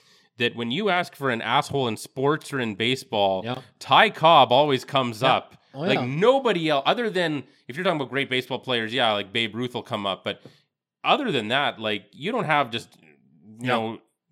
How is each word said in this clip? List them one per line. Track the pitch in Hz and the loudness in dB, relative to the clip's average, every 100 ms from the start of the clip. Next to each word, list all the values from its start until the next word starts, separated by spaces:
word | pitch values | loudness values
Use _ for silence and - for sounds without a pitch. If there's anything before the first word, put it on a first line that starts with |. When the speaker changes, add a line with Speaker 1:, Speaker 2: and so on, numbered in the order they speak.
| _ _ _ - | _ _ _ -4
Speaker 1:
that | 120 117 | -4 -2
when | 117 | -6
you | 147 208 | -2 0
ask | 180 175 | 0 -2
for | - 135 | -4 -2
an | 113 | -2
asshole | 110 135 - 139 120 | 0 0 0 -2 -2
in | 107 | -4
sports | - 131 139 156 - | -8 -4 0 -2 -4
or | 135 | -6
in | 113 | -4
baseball, | 98 113 131 - 110 98 95 | -2 -2 -2 -2 0 2 0
Speaker 2:
Yeah. | 110 131 - - | -4 -10 -12 -8
Speaker 1:
Ty | - 143 214 | 2 6 4
Cobb | - 160 160 117 | 4 6 8 8
always | 127 151 127 | 6 4 0
comes | - 139 120 110 | 0 -2 -2 0
Speaker 2:
Yeah. | 131 | 2
Speaker 1:
up. | 107 - - _ | 2 -2 -20 _
Speaker 2:
Oh, | 135 | -6
Speaker 1:
Like, | 170 - | -2 -2
Speaker 2:
yeah. | 127 | -2
Speaker 1:
nobody | 147 226 269 254 175 156 | 0 4 4 2 0 0
else, | 139 139 | 0 0
other | 202 220 | 0 0
than, | 180 165 147 - _ - | 0 -2 -2 -8 _ -14
if | 139 | -4
you're | |
talking | 185 160 | -2 -2
about | 123 | -2
great | 131 135 | -4 -2
baseball | 127 - 123 | -2 -2 -6
players, | - 120 110 | -2 -2 -2
yeah, | 127 117 | 0 0
like, | 104 98 | 0 -2
Babe | 113 113 | -4 -4
Ruth | 110 123 | -4 -6
will | 120 | -8
come | - 110 101 | -6 -6 -4
up. | 92 | -4
But | 107 95 - _ _ _ _ _ | -6 -8 -12 _ _ _ _ _
other | 139 226 262 | 0 0 0
than | 139 104 | -2 0
that, | 135 131 95 | 0 -2 -2
like, | 110 104 - | -4 -4 -8
you | - 165 | -10 -6
don't | 240 160 | -4 0
have | 147 123 | 0 0
just, | 113 - _ | -4 -10 _
you | 78 71 _ 78 101 110 | _ _ _ _ -20 -8
Speaker 2:
Yeah. | 127 | -2
Speaker 1:
know, | 117 113 110 _ _ _ | -2 -2 -8 _ _ _